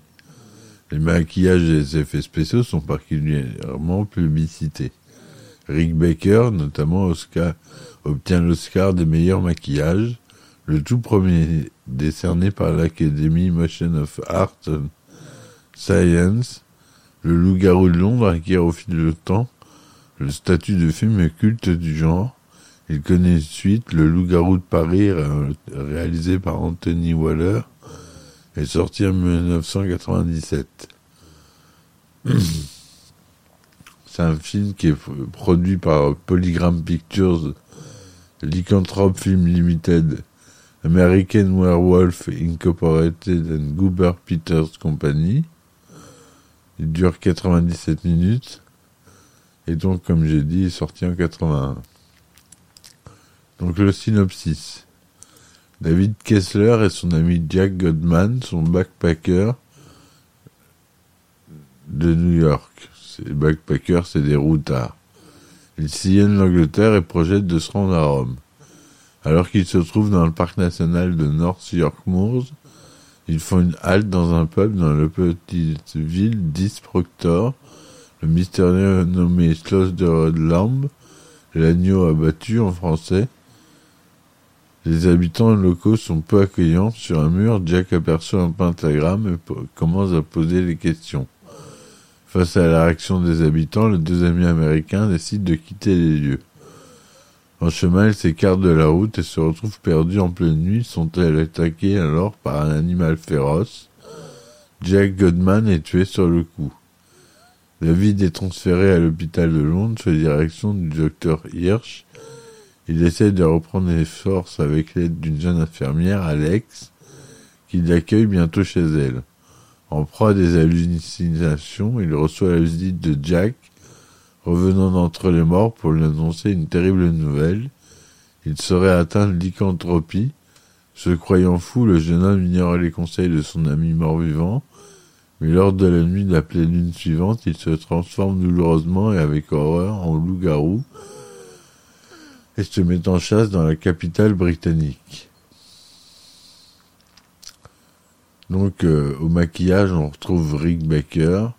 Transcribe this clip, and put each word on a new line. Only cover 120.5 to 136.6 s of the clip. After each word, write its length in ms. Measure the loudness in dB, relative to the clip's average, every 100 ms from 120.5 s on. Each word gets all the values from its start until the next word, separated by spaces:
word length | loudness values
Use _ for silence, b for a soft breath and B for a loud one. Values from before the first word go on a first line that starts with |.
| 4
hallucinations, 1400 | 4 2 0 -2 -6 -6 -4 -2 -2 -2 -6 -6 -4 -2
il 140 | -2
reçoit 380 | 0 -2 0 0
la 80 | 2
visite 400 | 0 -2 -4 -4
de 180 | -2 -2
Jack, 360 | -2 0 -2 -6 _ b b b b b b b -2
revenant 460 | 0 2 2 2
d'entre 400 | 2 0 -2 0
les 120 | 2
morts 300 | 2 2 0
pour 200 | 0 -2
lui 100 | 0
annoncer 480 | 0 0 -4 -2 -2
une 160 | -2 -2
terrible 420 | 0 0 2 2
nouvelle. 640 | 0 -2 0 0 -2 -6 -14 b b b b b b -8
Il 160 | -6
serait 300 | 0 2 4
atteint 340 | 4 2 0 0
de 40 |
lycanthropie. 960 | -2 -4 -4 -4 -2 -2 -2 -2 -4 -4 -8 b b b b b
Se 160 | -8 -2
croyant 480 | -2 2 2 4 0
fou, 300 | -2 0 2
le 100 | 2
jeune 260 | 2 2
homme 220 | 2 2 0
ignore 320 | 0 0 0
les 140 | -2
conseils 380 | -4 -8 -2 0
de 120 | 0
son 240 | -2 -4 -2
ami 280 | 0 -2
mort-vivant, 680 | 0 0 0 -2 -2 -2 -4 -8 B B B B B B -6
mais 80 | 0
lors 240 | 4 4
de 140 | 4 4
la 160 | 4
nuit 200 | 2 0
de 100 | 0
la 100 | 0
pleine 280 | 0 -2